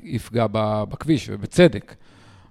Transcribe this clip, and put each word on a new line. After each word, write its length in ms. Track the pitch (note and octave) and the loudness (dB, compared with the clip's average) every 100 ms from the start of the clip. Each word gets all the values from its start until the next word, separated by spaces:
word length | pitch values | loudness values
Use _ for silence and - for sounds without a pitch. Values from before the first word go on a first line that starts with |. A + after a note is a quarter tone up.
יפגע 440 | - B2+ - A2+ A2+ | -8 -8 -6 -2 -2
ב-, 320 | G#2+ G#2+ G#2+ G#2 | -2 -2 -2 -4
בכביש, 400 | - D3 D3+ - | -6 -2 -2 -2
ובצדק. 640 | G2+ G2+ - F3+ G2 - - - - - - - | -10 -4 6 6 4 -6 -20 -20 -20 -20 -20 -20